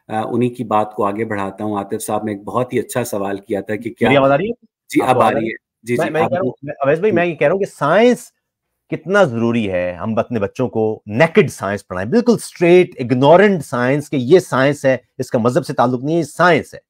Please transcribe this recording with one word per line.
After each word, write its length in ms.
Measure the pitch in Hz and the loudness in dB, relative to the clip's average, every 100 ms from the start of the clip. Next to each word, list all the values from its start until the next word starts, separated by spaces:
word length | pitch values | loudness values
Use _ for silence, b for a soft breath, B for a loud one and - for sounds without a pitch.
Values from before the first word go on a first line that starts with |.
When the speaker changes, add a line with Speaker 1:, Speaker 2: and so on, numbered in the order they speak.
| - | -8
Speaker 1:
अ, 200 | 110 110 | -6 -4
उन्हीं 180 | 117 123 | -2 -2
की 140 | 123 | -4
बात 280 | 110 107 107 - | -2 0 -2 -2
को 60 | |
आगे 220 | 101 104 | -4 -2
बढ़ाता 400 | 113 104 98 95 | -6 -4 -6 -6
हूँ। 140 | 107 101 | -6 -4
आतिफ 220 | 101 110 | -6 -8
साहब 260 | - 107 107 | -6 -4 -4
ने 60 | |
एक 120 | 101 | -8
बहुत 280 | 98 107 123 | -6 -4 -2
ही 60 | 123 | -4
अच्छा 260 | 98 127 | -4 -4
सवाल 360 | 117 107 98 101 - | -4 -4 -6 -6 -6
किया 140 | 101 | -6
था 140 | 95 107 | -4 -8
कि 140 | 110 | -8
क्या 180 | - - | -2 2
Speaker 2:
मेरी 80 | 139 | 4
आवाज 140 | 135 | 4
आ 40 | |
रही 140 | 143 202 | 2 -2
है? 60 | 233 _ _ - | -8 _ _ -4
Speaker 1:
जी, 100 | - | -2
Speaker 2:
आपको 140 | - | 2
Speaker 1:
अब 60 | 127 | 2
आ 60 | 113 | 2
Speaker 2:
आ 40 | |
रही 100 | 110 | 0
Speaker 1:
रही 80 | 113 | -4
Speaker 2:
है? 40 | |
Speaker 1:
है। 160 | 110 _ _ | -8 _ _
जी, 120 | 113 123 | -6 -2
Speaker 2:
मैं, 100 | 147 | -2
Speaker 1:
जी, 40 | |
Speaker 2:
मैं 100 | 156 | -2
ये 40 | |
Speaker 1:
आप 60 | 170 | -2
Speaker 2:
कह 60 | 180 | -2
रहा 80 | |
हूँ, 100 | 190 180 | -4 -6
मैं, 100 | 143 | -12
अवैस 240 | - 139 160 | -4 0 0
भाई, 120 | 208 | 0
Speaker 1:
जी। 60 | 175 | 0
Speaker 2:
मैं 100 | 175 | -2
ये 80 | |
कह 120 | 151 147 | 0 0
रहा 60 | |
हूँ 80 | 196 | 0
कि 60 | 196 | -4
साइंस 640 | - 147 180 247 247 - _ _ _ _ _ - | -4 0 4 4 2 -4 _ _ _ _ _ -12
कितना 340 | 147 160 202 | -10 -2 2
जरूरी 420 | 180 113 117 117 101 | 2 2 0 0 -2
है, 300 | 92 90 87 | -2 -4 -6
हम 180 | 101 | -4
अपने 260 | 113 113 120 | -2 -2 -2
बच्चों 280 | 98 - 123 | -4 -4 -4
को 340 | 117 110 110 - | -2 -2 -4 -6
नेकेड 420 | 107 165 214 143 | 0 0 2 -2
साइंस 320 | - 98 101 | -4 -6 -6
पढ़ाएं, 280 | - 92 98 | -8 -8 -2
बिल्कुल 280 | 220 240 208 | 0 2 0
स्ट्रेट, 580 | - - 170 180 180 - | -2 -2 4 4 4 -2
इग्नोरेंट 640 | 120 123 139 175 208 185 | -4 2 6 6 6 2
साइंस 460 | - 123 123 147 143 | -4 -2 0 -2 -2
कि 80 | 147 | -4
ये 240 | 123 180 | 4 4
साइंस 460 | 175 127 139 143 135 | 4 0 2 2 0
है, 160 | 127 _ - | 0 _ -10
इसका 180 | 127 127 | -4 0
मजहब 240 | 113 135 | 2 0
से 100 | 131 | -2
ताल्लुक 300 | 139 123 123 | 0 0 0
नहीं 120 | 139 | -2
है, 60 | 165 | -2
ये 40 | |
साइंस 460 | 156 - 175 151 - | -4 0 2 2 0
है। 60 | - _ | -14 _